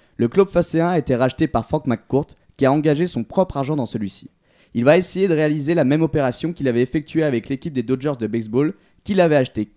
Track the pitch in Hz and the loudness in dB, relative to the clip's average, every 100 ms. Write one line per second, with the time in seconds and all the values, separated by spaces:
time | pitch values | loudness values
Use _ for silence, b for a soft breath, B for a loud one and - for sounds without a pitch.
0 | _ - 120 190 196 180 170 160 175 175 | _ -4 0 2 2 2 0 0 0 0
1 | 135 120 131 - 156 120 - 156 135 113 | 0 0 0 0 -2 -2 -2 -4 -2 -4
2 | - 135 - - _ - 131 151 156 147 | 0 -2 -2 -14 _ 0 2 4 2 0
3 | 180 123 110 196 185 139 135 151 117 110 | -2 -4 -4 -2 0 -2 -4 -2 -4 -4
4 | 98 - - _ b b b 117 127 175 | -6 -8 -18 _ b b b 0 4 4
5 | 180 185 190 156 151 151 139 170 127 151 | 2 -2 0 2 2 0 0 2 2 2
6 | 160 156 131 - 165 170 135 117 127 160 | 0 0 -2 -2 -6 -4 -2 0 0 -2
7 | - 156 156 117 - 135 170 131 113 127 | -4 -2 0 0 -4 -8 -6 -4 -2 -2
8 | 147 117 107 113 110 120 156 - b b | -2 -4 -4 -4 -2 -2 -2 -4 b b
9 | - 190 170 147 127 110 104 | -2 2 4 4 2 -4 -8